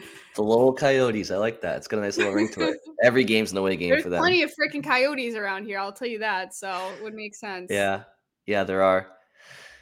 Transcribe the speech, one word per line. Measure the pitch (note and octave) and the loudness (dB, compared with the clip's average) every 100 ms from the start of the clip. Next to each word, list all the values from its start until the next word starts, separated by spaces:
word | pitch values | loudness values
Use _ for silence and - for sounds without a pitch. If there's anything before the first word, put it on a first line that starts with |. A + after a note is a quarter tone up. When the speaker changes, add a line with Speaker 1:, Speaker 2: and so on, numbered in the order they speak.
| - - - - | -20 -20 -10 -2
Speaker 1:
The | |
Lowell | G#2+ A#2 C3 | 4 6 6
Coyotes. | C3 C#3 C3+ B2 G#2+ F2 | 4 2 4 2 0 -2
I | F#2+ | -2
like | A2+ - | -2 -2
that. | F2 C2+ | -6 -6
It's | - | -4
got | G#2+ | -4
a | |
nice | G2+ G#2 | -2 -2
little | G2+ | 0
ring | G2+ A2 | 0 -2
to | - D#3+ | -2 -4
it. | - - | -4 -8
Speaker 2:
<laughs> | - | 2
Speaker 1:
Every | B2 B2 A2 | 4 4 4
game's | A2 G2+ | 2 2
an | F#2+ | 0
away | F#2+ F2+ | 0 0
game | F2 | 2
Speaker 2:
There's | D4+ | 0
Speaker 1:
for | F2+ | 2
them. | F2 | 0
Speaker 2:
plenty | F4 F4+ | 2 2
of | D4+ | 0
freaking | - D4+ D4 | -2 -4 -4
Coyotes | D4 B3+ C#4 C#4 A#3+ A3 | -2 0 2 0 -6 -4
around | G3+ F#3+ G#3+ | -6 -6 -8
here, | G3 | -6
I'll | G3 | -8
tell | G3+ A#3+ | -8 -8
you | A3 | -4
that. | G#3+ F#3+ F#3+ - | -4 -4 -6 -10
So | G3 F3+ F#3+ F#3+ | -8 -6 -8 -10
it | |
would | G#3+ | -12
make | G#3+ G#3 - | -12 -14 -12
sense. | G#3+ F#3 F3+ | -12 -10 -4
Speaker 1:
Yeah. | G3+ G3 G3 - _ _ _ - | 0 0 -2 -8 _ _ _ -4
Yeah, | G2+ | -2
there | F#2+ F#2+ | 0 4
are. | F#2+ F#2 - - _ _ - - - - | 4 4 0 -14 _ _ -20 -20 -20 -20